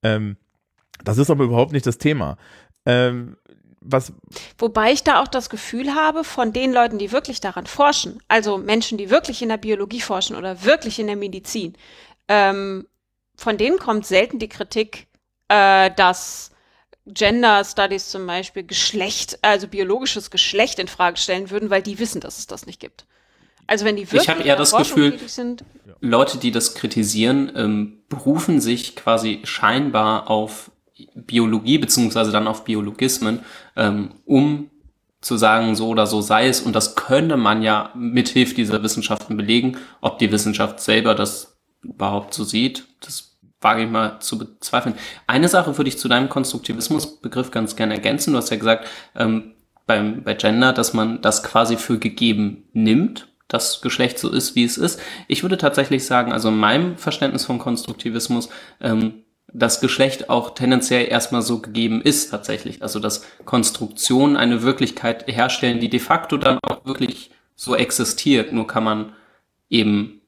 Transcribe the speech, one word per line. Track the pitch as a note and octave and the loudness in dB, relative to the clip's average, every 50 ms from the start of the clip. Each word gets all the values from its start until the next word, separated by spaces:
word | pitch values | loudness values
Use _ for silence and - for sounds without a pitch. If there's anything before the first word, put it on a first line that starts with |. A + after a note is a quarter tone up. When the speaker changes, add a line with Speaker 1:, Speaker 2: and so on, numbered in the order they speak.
| - | 0
Speaker 1:
Ähm, | A2+ A2 G#2+ G#2+ G#2 G2+ - _ _ _ _ _ _ _ _ _ _ _ - - | 0 0 0 -2 -6 -8 -10 _ _ _ _ _ _ _ _ _ _ _ -10 -4
das | - G#2+ A2 | -2 2 2
ist | C#3+ C#3 | 4 2
aber | D#3+ C#3 C#3 | 4 2 2
überhaupt | A#2+ A#2+ A#2 B2+ E3 D3 | 2 2 2 2 2 0
nicht | C#3 B2 | -2 -2
das | B2+ A#2 - | -2 -4 0
Thema. | - D3 D3+ C#3+ G2 C#2+ - - _ - - - _ _ _ _ _ | 0 0 0 0 -4 -6 -8 -10 _ -20 -20 -20 _ _ _ _ _
Ähm, | - B2 B2 B2+ B2 B2 B2 A#2+ B2 - _ _ _ - _ _ _ A#1+ _ | 0 2 2 2 0 0 -4 -10 -12 -16 _ _ _ -20 _ _ _ _ _
was | _ - C3+ C3 A#2+ - - - _ - - - - - _ | _ 0 0 0 0 -2 -16 -20 _ -20 -20 -20 -20 -20 _
Speaker 2:
Wobei | _ A3+ A#3 G#3+ A3 G#3+ A3+ C#4 | _ -4 -2 0 2 2 4 2
ich | C#4+ - | 2 2
da | D#4 C#4+ F#3 C4+ | 4 4 4 2
auch | C4 | 2
das | - C4 B3 - | -2 -6 -6 -6
Gefühl | - G#3+ - - - A#3 C4 C#4+ C#4 | -12 -12 -12 -10 -8 -6 -4 -4 -2
habe, | D4+ D#4 D#4 D4+ D#4+ D#4+ | 0 0 0 0 -2 -6
von | - - - B3 A3+ G#3 | -6 -4 -2 -2 -2 0
den | B3 C4 C4 B3+ | 0 0 2 4
Leuten, | B3 A#3+ A#3 A3+ G#3 | 4 2 2 0 -6
die | G3+ G3 G#3+ | -6 -2 -2
wirklich | C4+ D4+ - B3+ - | -4 -4 -4 -12 -8
daran | - G3+ F3+ F3+ F3 | -8 -8 -8 -8 -12
forschen, | - - - C#4+ C#4+ D4 - - F3 - A3+ _ _ | -12 0 2 4 4 4 2 -4 -6 -10 -16 _ _
also | G#3+ A3+ G#3 G#3 G3+ | 2 2 2 0 -4
Menschen, | F#3+ F#3+ G3+ G#3+ A3+ A3+ - A#3 G#3 | -4 -2 -2 -2 -2 0 -4 -6 -8
die | G3+ F#3 | -2 2
wirklich | G#3+ D#4 E4+ - B3 - A#3+ | 2 2 2 0 -8 -6 -4
in | A3+ | -4
der | A3 G#3+ | -4 -4
Biologie | G#3+ G#3+ G#3+ G3 G3 G3 G#3 B3 | -2 -4 -2 -2 -4 -6 -8 -10
forschen | - - G#3 F#3 F#3+ - - | -6 -4 -4 -4 -4 -6 -6
oder | - E3+ F#3+ F#3 F3 F#3 | -8 -8 -10 -10 -2 4
wirklich | G#3+ D4 E4 - A3+ G#3 - | 4 4 4 2 -8 -8 -6
in | A3 G#3 | -6 -6
der | G#3 | -6
Medizin, | G3+ G3+ G3+ F#3 F#3+ F#3+ - - A#3 F#3+ E3 F3+ _ _ - - - - _ _ _ _ _ | -6 -8 -10 -10 -12 -12 -10 -8 -8 -8 -8 -12 _ _ -20 -20 -20 -20 _ _ _ _ _
ähm, | G#3 G#3 G3+ G3 G3 G3 G3 G3 F#3+ F#3+ - _ _ _ _ _ _ _ _ _ _ | 4 6 6 4 2 0 -4 -6 -8 -10 -12 _ _ _ _ _ _ _ _ _ _
von | _ - A#3+ A3 G3+ | _ -4 -4 -2 0
denen | G#3+ B3+ E4+ F#4+ | 0 0 0 0
kommt | - - A3 G#3+ G3+ | 0 -2 -2 -2 -2
selten | - G3 F#3 G#3+ B3 - A3+ | 2 2 2 2 2 -2 -8
die | A3 G#3+ | -10 -10
Kritik, | - - G3+ - - A3+ A3 G#3+ - - - _ _ _ _ _ _ _ _ _ | -10 -10 -12 -8 -4 -4 -4 -4 -6 -20 -20 _ _ _ _ _ _ _ _ _
äh, | G3+ G#3 G3 G3 G3 F#3+ F#3+ F#3+ F#3 | 4 6 8 8 8 6 6 4 4
dass | - G3 F3+ F3+ F3 - - - - - - _ _ _ _ _ _ _ _ _ _ _ | 4 4 4 4 2 -6 -12 -14 -16 -18 -20 _ _ _ _ _ _ _ _ _ _ _
Gender | - G#3 - G#3+ G3+ A3 A#3+ A#3+ A#3 G#3+ G3+ G3+ | -16 -6 0 2 2 2 4 4 6 6 6 4
Studies | G3+ - - G3 G3 G3 G3 - - | 0 0 0 0 0 0 -4 -6 -8
zum | - G3 F#3+ | -10 -10 -8
Beispiel | F3+ F3 F3+ F#3 - _ G3 F3+ | -6 -6 -6 -6 -8 _ -12 -12
Geschlecht, | E3+ G3+ - - - - A3 F#3 G3+ A3 - - - - - - | -6 -4 -2 -2 -2 -2 -2 -4 -4 -4 -6 -8 -8 -8 0 2
also | G#3 G#3 G3+ F#3+ G3+ | 2 2 2 0 -6
biologisches | - G3 G3 F#3 G3+ B3 C4 C4 - G#3+ G3 - | -6 -4 -2 -2 -2 -2 -2 -4 -6 -6 -8 -8
Geschlecht | - - - - - G3 A3 - - - | -2 0 0 0 2 0 0 0 0 -6
in | F#3 F3+ | -8 -8
Frage | - - F3+ F3 F3 - | -4 -2 -2 -2 0 -2
stellen | - - F#3 F#3 G3 F#3 | -4 -2 -2 -4 -4 -6
würden, | F#3+ G#3 G#3 G#3+ | -6 -6 -2 0
weil | G3+ G3 F#3+ | 0 0 -2
die | G#3 G3+ G3+ | -2 -6 -6
wissen, | A3+ A3 - F3 - | -6 -6 -6 -8 -10
dass | - - - | -12 -14 -14
es | - | -14
das | - - - - | -14 -14 -16 -16
nicht | - F#3 - | -20 -20 -20
gibt. | - - _ _ _ _ _ _ _ _ _ _ _ _ _ _ _ | -20 -20 _ _ _ _ _ _ _ _ _ _ _ _ _ _ _
Also | - G#3 G#3+ G#3 | -4 -2 0 0
wenn | A3 G#3 | -2 -2
die | G3+ G3+ | -2 -6
Speaker 3:
Ich | F3+ - | 0 2
Speaker 2:
wirklich | - E4+ - | 2 4 4
Speaker 3:
hab | D#3+ - | 0 0
eher | - | 2
Speaker 2:
in | |
der | D3 C#3 | 2 2
Speaker 3:
das | C#3+ D3 D3 | 4 4 2
Speaker 2:
Forschung | - A3+ C#4+ - - | 4 4 2 2 4
Speaker 3:
Gefühl, | G3+ D3 - - | 4 4 4 2
Speaker 2:
tätig | - B3 A#3+ - | 0 -8 -14 -10
sind | - B3 A#3+ B3 A#3+ - _ _ - _ G3+ F#3+ _ | -8 -6 -6 -8 -10 -14 _ _ -20 _ -20 -18 _
Speaker 3:
Leute, | - A#2+ A#2 A#2+ C3+ C3+ - C3 | -2 2 4 4 4 4 2 -2
die | A#2+ B2 | -2 0
das | G#2+ A#2 - - - | 0 0 -2 -2 -4
kritisieren, | - - A2 - A#2+ G#2+ G2+ G#2+ G#2+ A2 A#2 C3 C#3 C#3 C3+ - | -4 -6 -4 0 0 0 0 2 2 2 2 4 2 0 -2 -2
ähm, | C#3+ A2+ G#2 G#2+ G#2 G#2+ G#2 - _ _ _ | -2 -2 0 0 0 -2 -4 -8 _ _ _
berufen | - C#3+ - - D3 D#3+ E3+ - F3 C#3+ | -10 -4 0 0 0 0 2 2 2 2
sich | A2+ A2+ A#2+ A#2 A#2+ - - | 2 2 -2 -2 -4 -10 -12
quasi | - - - A#2 A2 A2 A2 G#2 - - | -6 0 2 2 2 2 -2 -4 -4 -6
scheinbar | - - - - G#2 A2+ C3 D3 C#3+ A#2 A2 G#2+ G#2+ A2 G#2+ - - | -10 -6 0 2 2 2 2 0 0 0 2 2 2 0 -2 -2 -2
auf | A2 G#2+ G#2+ A2 - - - - _ _ _ _ _ _ - _ _ | -2 -2 -2 -6 -10 -14 -18 -20 _ _ _ _ _ _ -20 _ _
Biologie | A#2 A#2+ - A#2+ A#2 A#2 A2 G#2+ A2 G#2+ A#2 C#3+ D#3 | -20 -16 -2 0 2 2 4 2 0 2 2 2 2
beziehungsweise | C#3 A#2+ - C3+ A#2+ A2 - B2 A2 G#2+ | 2 2 2 2 2 2 2 2 0 2
dann | G#2 G#2+ G#2+ | 2 0 0
auf | A2 A2 - - | 0 -4 -6 -6
Biologismen, | - A2 G#2+ G#2 G#2 G#2 - B2+ C3 B2+ - A2+ G#2+ A#2 A#2 - - - - - - _ | -4 -4 -4 -4 -6 -4 -2 -2 -2 0 0 -2 -2 -2 -2 -6 -14 -20 -20 -20 -14 _
ähm, | - A2+ G#2 G2+ G#2 G2+ F2+ - _ _ | 0 0 0 0 -2 -4 -8 -10 _ _
um | - C#3+ C3 C#3 D3 D3+ D3 D3 - _ _ _ - _ _ _ _ _ _ | 2 4 4 4 4 0 -2 -6 -12 _ _ _ -20 _ _ _ _ _ _
zu | - - B2+ | -6 -4 0
sagen, | A2 A2+ A2 G#2+ A2+ A#2 A2+ A2 | 2 4 6 6 4 4 0 0
so | G#2 A2+ A2+ | -2 -2 -2
oder | A2+ A2+ G#2+ | 2 2 2
so | G#2 A2 G#2+ | 2 2 -2
sei | G2+ G#2 G#2+ A2 A#2+ C3 | 0 2 2 4 4 4
es. | B2+ - | 2 0
Und | - A#2+ G#2+ | -2 0 0
das | A2+ A2 - - | 0 0 0 -4
könnte | - - - - C#3+ D#3+ E3 D#3 | -6 -2 2 2 2 4 2 2
man | C3 A#2 G#2 G#2+ A2 A2 | 2 2 2 2 2 2
ja | A2 G#2+ G#2+ G#2+ - - | 2 2 0 0 -4 -10
mithilfe | B2 A#2+ A#2+ A#2 B2 A#2+ - - C3 B2 B2 - | -6 -6 0 0 0 0 2 4 2 2 2 2
dieser | - A#2 G#2 G#2 G#2+ G2+ | -2 -2 0 0 -2 -2
Wissenschaften | A2 - - A2 - A2 G2 - - A2 | -2 -4 -4 -4 -4 -4 -4 -4 -6 -6
belegen. | G#2+ G#2 G2+ A2+ A#2+ A#2+ C3 B2+ - - - - _ | -4 0 2 2 2 2 0 -4 -6 -16 -20 -20 _
Ob | - A2+ - - | -4 -4 -2 0
die | A#2 G2+ | 0 2
Wissenschaft | G#2 G#2+ G#2 G#2+ G#2 - G2 G#2 - - | 2 2 0 0 0 0 -2 -4 -4 -6
selber | - - A2 A2 A2+ A#2+ G#2+ | -2 2 2 2 4 4 2
das | - G2+ G#2 - - - _ _ _ _ _ _ _ _ | 2 0 -4 -4 -10 -14 _ _ _ _ _ _ _ _
überhaupt | - - - G2+ G2 G2+ G2+ G2 - - | -20 -8 -4 -4 -2 -2 -4 -6 -8 -10
so | - G#2+ | -10 -8
sieht, | G2 - A2 A#2+ - C4 - - _ _ _ | -4 -2 0 0 0 -2 -6 -16 _ _ _
das | - - - - - _ _ _ _ _ _ _ | -16 -14 -14 -14 -14 _ _ _ _ _ _ _
wage | - G#2+ A2 A2+ A2+ | 2 2 4 4 0
ich | A2+ | 0
mal | A2+ A2 A2 G#2+ G#2+ - | 0 0 0 0 -4 -6
zu | - - - A2 | -10 -8 -8 -8
bezweifeln. | G#2+ - - _ - - - B2 A#2+ B2 A2 - - - - - _ | -10 -10 -16 _ -10 -2 -2 -2 -2 -2 -6 -6 -10 -16 -18 -18 _
Eine | - A#2+ C3 D#3+ F3 | 0 2 4 4 4
Sache | E3+ F#3 F3 D3 C#3 C#3+ | 4 4 2 2 0 0
würde | D3 C3+ | 0 -2
ich | B2+ - | -2 -4
zu | - B2+ | -2 2
deinem | B2 B2 C3 C3+ | 2 2 2 0
Konstruktivismus-Begriff | - C#3 C3 B2+ - A#2 - - A#2+ A2+ A2+ - D3+ D3+ C#3+ - - _ - A#2 - B2+ B2+ B2+ | 0 -2 -2 -2 -4 -6 -6 -6 -6 -4 -2 -2 -2 -2 -2 -4 -10 _ -12 -6 -4 -4 -4 -2
ganz | - A#2 A2 G#2+ - | -2 -4 -2 -2 -2
gerne | - A#2 G#2+ G#2 | -2 -2 0 0
ergänzen. | G#2 G2+ A2 A2+ D3 - - D3 | 0 0 0 0 0 0 2 2
Du | B2 | 0
hast | A#2 - | 0 -2
ja | - G#2+ | -4 2
gesagt, | G#2+ A2+ A2+ A2 - - - - - - _ | 6 6 6 4 2 -10 -16 -16 -20 -20 _
ähm, | - A#2+ A2 A2 A2 G#2+ - - _ _ _ _ _ _ | -2 0 2 2 0 -4 -8 -20 _ _ _ _ _ _
beim, | - A2+ G#2 G#2 G#2+ A2 B2+ - | 0 2 2 2 0 -4 -6 -4
bei | - G#2+ | -6 -4
Gender, | - - A2 G#2+ A#2 B2 B2+ B2+ | 0 2 2 4 4 4 4 4
dass | B2 A#2 - - | 2 0 0 0
man | A2+ A2 A2+ A2+ G#2+ - | 0 0 0 -2 0 0
das | A2 G#2+ - - | 0 0 0 -4
quasi | - - - A#2 A#2+ A#2 A2+ | 0 2 2 2 2 0 -2
für | - - A#2+ G#2+ | 0 -2 -2 -2
gegeben | - A2+ G2+ - A#2+ A#2 A2 G#2 G#2 G2+ G#2 - - _ _ | -2 -4 -4 0 0 2 2 2 0 -2 -4 -6 -18 _ _
nimmt, | A2+ A2 A2 A2 C3+ F3 A#3 - - - _ _ _ _ _ | 2 4 4 6 4 4 2 -2 -6 -18 _ _ _ _ _
dass | - A#2 - - - - | -4 -2 -2 -2 -6 -4
Geschlecht | - B2+ - - C3 B2 - - | -4 -4 -2 0 -2 -2 -2 -2
so | - - | -6 -2
ist, | - - B2+ - - | -2 -2 -2 -2 0
wie | B2 A#2+ | 0 0
es | A#2+ - | 0 0
ist. | - - F3 - - - - - - - _ | -2 -2 -2 -2 -4 -12 -16 -16 -16 -6 _
Ich | C#3 - - | -4 -2 0
würde | F#3 F#3+ F3+ | -2 -2 2
tatsächlich | - C#3+ C#3 - C#3 C3+ C3+ C3 C3 | 0 0 2 2 0 2 0 -2 0
sagen, | - C#3+ B2+ A#2+ A#2 B2 | 2 2 2 2 2 -2
also | - A2 A2+ | 0 0 2
in | A2 G#2+ | 2 4
meinem | G#2+ G#2+ A2+ C#3+ E3+ F3+ F3 - | 4 4 4 2 2 0 -4 -6
Verständnis | - - C#3+ - D3+ C3+ - C3+ - | -6 -6 -4 -2 -2 -2 -2 -4 -4
von | - C3 A#2+ | -4 -6 -6
Konstruktivismus, | - B2 A#2+ A2 - - A2 - - B2+ A2 A#2 A#2 - B2 A#2 A#2 - - - - - _ _ | -2 -4 -4 -4 -4 -10 -12 -8 -8 -6 -6 -4 -2 -2 -2 -2 -2 -6 -14 -20 -20 -20 _ _
ähm, | - C3 A2 G#2+ A2 A2+ A2 - _ _ _ _ _ _ - | -4 -2 0 0 0 -2 -4 -8 _ _ _ _ _ _ -2
dass | A#2+ A#2+ A#2 - - | 0 0 0 2 2
Geschlecht | - C3 - - C3+ C3+ C3+ - - - | 0 0 2 2 2 2 2 -4 -4 0
auch | A#2+ A#2+ A#2+ - - | 0 0 0 -4 -8
tendenziell | - B2+ B2 C3 B2+ B2 - B2+ B2 A#2+ A#2+ | -2 2 2 2 2 2 2 2 2 2 2
erstmal | A#2+ A#2+ A#2 - - A#2+ A2+ | 0 -2 -2 0 -2 -2 -2
so | A#2 A#2+ A2 | -2 -2 -4
gegeben | - - G#2+ A#2 A2+ A2+ A2 A2+ - | -4 -6 -4 -2 0 0 0 2 2
ist | D3 C#3 - - - | 2 2 2 -2 -4
tatsächlich. | - G#2+ - - G#2+ G#2+ - A2 A2 - - | -6 -10 -6 -6 -8 -6 -6 -10 -12 -10 -10
Also | G#2+ - G#2+ | -8 -8 -4
dass | G#2 G#2+ G#2 - - - - _ - | -4 -4 -4 -4 -8 -14 -20 _ -8
Konstruktionen | - - B2 A2 - - - - G#2+ - - - - B2+ B2+ C#3 D3 C#3+ | -2 0 2 2 0 -2 -4 -8 -10 -8 -6 -2 2 4 4 6 4 4
eine | C3+ A#2+ A#2+ A#2+ A2+ A2+ | 4 4 2 2 2 2
Wirklichkeit | B2+ C3+ - - - - - - A#2 A#2 - - - | 0 0 2 -2 -4 -4 -4 -4 -4 -4 -4 -6 -8
herstellen, | A2 A#2 A#2 B2+ - - - B2 A#2+ A#2 | 0 0 0 0 0 0 0 0 0 0
die | A#2+ A2 | -2 -2
de | A2+ A#2+ | -2 -2
facto | - - - - - - D#3+ C#3 | 0 2 0 0 2 -2 -2 0
dann | C3+ C3+ C3 B2+ - | 2 2 0 2 -2
auch | - - - _ | -6 -6 -6 _
wirklich | C3 C3+ - C3+ A#2+ - - - - _ _ _ _ _ | -10 -4 -4 -4 -4 -4 -8 -16 -20 _ _ _ _ _
so | _ - - B2 | _ -4 -2 0
existiert. | - B2 A#2+ - - B2 - - - - D3 C#3 B2 G#2+ - - | 0 0 0 0 -2 -2 -2 -2 -2 2 4 4 4 4 0 -2
Nur | A#2 A2+ | -4 -4
kann | A2 - A2+ A2 | -2 -2 -2 0
man | A2 G#2+ G#2+ G#2+ G#2+ - _ _ _ _ _ _ _ _ _ _ _ | 0 -2 -2 -4 -8 -12 _ _ _ _ _ _ _ _ _ _ _
eben | - A#2 A2 G#2+ G#2 G2+ G2+ A2+ - _ _ | 2 2 4 4 2 2 0 -4 -10 _ _